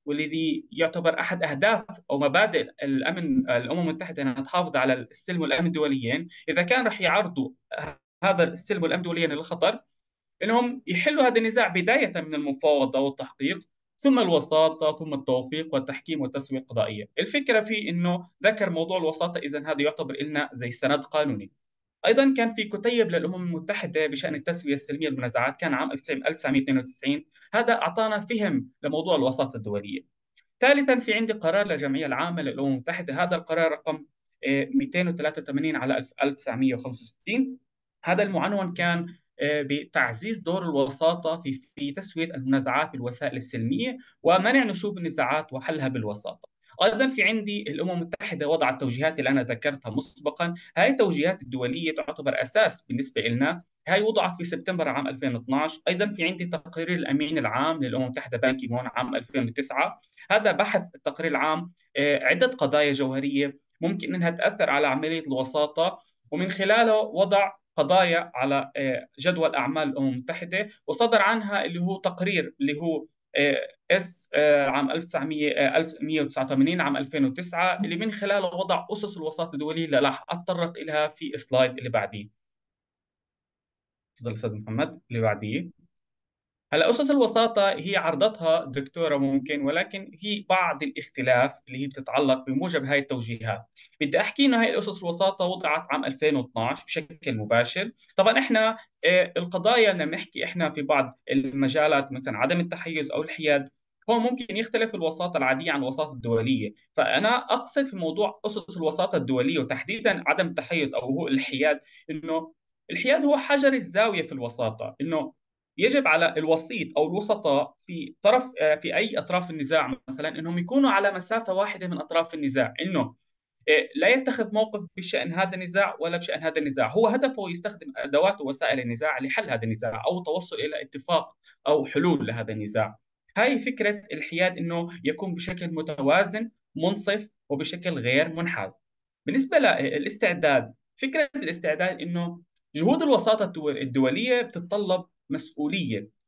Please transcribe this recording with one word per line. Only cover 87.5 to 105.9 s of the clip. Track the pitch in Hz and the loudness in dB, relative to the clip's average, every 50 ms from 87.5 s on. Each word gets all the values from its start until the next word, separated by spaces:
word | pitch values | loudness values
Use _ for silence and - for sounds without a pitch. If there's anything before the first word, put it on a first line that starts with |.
| 226 208 196 196 | 4 4 4 4
هي | - - - 190 196 | 2 0 -4 -2 0
عرضتها | 180 156 165 156 135 202 214 214 - 165 160 160 165 160 | 0 2 0 2 2 2 2 2 0 2 2 2 2 0
دكتورة | 135 120 139 135 135 - 170 165 151 143 | -2 -6 -8 -8 -8 -4 -2 0 0 2
ممكن، | 139 139 135 135 139 127 143 151 143 | 2 2 2 2 0 0 -2 -4 -2
ولكن | 139 139 156 170 190 - - 190 196 - 190 - | 0 0 0 0 -2 -2 -6 -12 -12 -14 -16 -10
في | 196 208 208 208 196 - | -6 -4 -4 -4 0 0
بعض | 185 185 180 165 147 139 151 | 2 2 2 0 -2 -2 -4
الاختلاف | 139 - 151 143 - - 135 127 127 123 123 131 127 - - _ | -6 -6 -8 -12 -10 -8 -4 2 4 4 4 4 2 0 -8 _
اللي | - 127 131 143 | -14 -8 -8 -8
هي | |
بتتعلق | 139 135 135 135 - 120 139 147 135 131 131 - | -8 -8 -10 -10 -2 0 2 4 4 2 2 0
بموجب | 135 127 139 185 180 170 143 135 | -4 -2 -2 -2 0 -2 -2 -2
هاي | 135 147 143 | 0 0 0
التوجيهات. | 139 - 135 123 117 113 117 113 113 113 101 95 - _ _ - - _ _ - | 0 -2 -6 -6 -6 -8 -8 -6 -4 -6 -6 -6 -8 _ _ -20 -20 _ _ -4
بدي | 151 143 147 - | -4 0 2 0
أحكي | - - - - 277 | 0 0 0 2 4
إنه | 269 247 226 | 4 4 4
هاي | 226 - - | 2 2 0
الأسس | 196 - 208 180 - 185 | 0 -2 -4 -8 -6 -6
الوساطة | 175 170 175 196 190 190 - 180 | -6 -2 0 0 0 2 0 -2
وضعت | 180 185 180 170 151 151 160 - - | -2 -2 -2 -2 0 0 0 -2 -2
عام | 139 131 - | -4 -2 -2
ألفين | 139 135 - 156 151 143 | -4 -4 0 2 2 2
واثناعش | 139 117 - - 117 113 123 151 - - | 2 -2 -4 -4 -2 -2 -2 -2 -6 -8
بشكل | - - 165 151 - 170 - - 139 117 | -6 -6 -6 -6 -8 -16 -10 -6 -6 -4
مباشر. | 110 104 107 117 120 120 - - 185 202 233 - _ _ _ - | -4 0 2 4 4 4 2 -2 -4 -6 -6 -8 _ _ _ 2
طبعًا | - 190 220 233 262 | 4 4 6 6 4
إحنا، | 269 - 233 220 220 220 220 - - _ _ - - | 2 4 4 4 4 2 0 -2 -10 _ _ 0 2
آه، | 165 185 185 180 180 - | 6 6 6 4 4 0
القضايا | 175 175 175 190 180 175 220 247 240 220 202 185 | -4 -4 -2 -4 0 2 4 6 6 6 4 4
لما | 175 151 | 2 -2
نحكي | 156 165 165 - - - - - | -4 -4 -6 -8 -10 -8 -6 -6
إحنا | - - 175 165 147 | -4 -2 0 0 0
في | 139 151 | 0 -4
بعض | 143 135 151 139 131 127 - _ _ - | 0 2 4 4 2 0 -4 _ _ 0
المجالات، | 131 139 131 131 135 139 135 131 135 156 151 151 147 139 135 135 | 0 0 0 0 0 0 0 2 4 4 4 6 4 4 2 0
مثلًا | 135 127 - 135 113 | -6 -8 -6 -6 -2
عدم | 107 127 - 175 175 | 0 2 2 2 0
التحيز | 170 - - - - 170 160 156 143 - | 0 -2 -4 -8 -8 -6 -4 -4 -4 -4
أو | - 135 156 | -4 -4 -4
الحياد، | 156 - - 156 147 143 143 135 - _ _ _ _ _ _ - 214 | -4 -6 -2 2 2 2 2 2 -2 _ _ _ _ _ _ 0 0
هو | 233 233 | 2 2
ممكن | 220 247 247 254 240 - 190 | 2 0 0 -2 -6 -6 -4
يختلف | 214 226 226 - 220 226 220 214 | -4 -4 -2 0 -2 -2 -2 -2
الوساطة | 185 165 156 160 - 175 175 165 | -2 -2 -2 -2 -2 -4 -2 0
العادية | 143 127 127 131 131 165 165 | 0 2 2 2 2 0 -2
عن | 143 143 127 | -2 -2 -2
الوساطة | 127 | -4